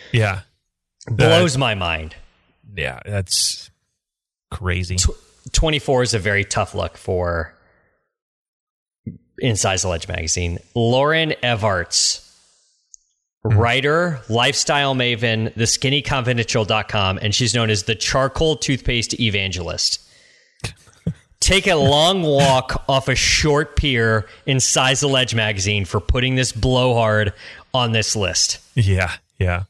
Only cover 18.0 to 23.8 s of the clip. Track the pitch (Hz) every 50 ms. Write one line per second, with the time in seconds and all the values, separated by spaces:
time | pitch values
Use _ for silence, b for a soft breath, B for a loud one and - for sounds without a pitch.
18 | - - - 135 131 135 - - 165 156 156 151 - - 139 120 - 135 123 117
19 | 110 - - - 120 110 98 104 95 95 87 90 85 82 80 - - - - -
20 | B B B B B B B B B B B B B B - _ _ _ - _
21 | - 170 - - _ _ _ - - - 185 196 - 202 175 151 139 139 143 147
22 | 156 175 196 190 170 151 143 139 139 135 135 131 123 - - - - - 139 135
23 | - - 127 117 - - - - - 151 143 147 156 - - -